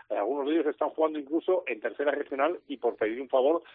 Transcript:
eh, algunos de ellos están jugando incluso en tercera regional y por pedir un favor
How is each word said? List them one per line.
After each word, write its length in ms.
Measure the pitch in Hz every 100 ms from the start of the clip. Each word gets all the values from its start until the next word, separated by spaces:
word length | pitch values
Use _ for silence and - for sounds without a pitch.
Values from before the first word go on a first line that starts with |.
| -
eh, 80 | 104
algunos 300 | 104 143 139
de 60 | 165
ellos 100 | 147
están 220 | 127 151
jugando 280 | - 156 151
incluso 440 | 135 160 - 185 -
en 120 | 110
tercera 320 | 113 - 143
regional 480 | 139 143 135 147 175 -
y 80 | 135
por 200 | 117 -
pedir 240 | 110 117
un 80 | 135
favor 340 | 135 131 165 -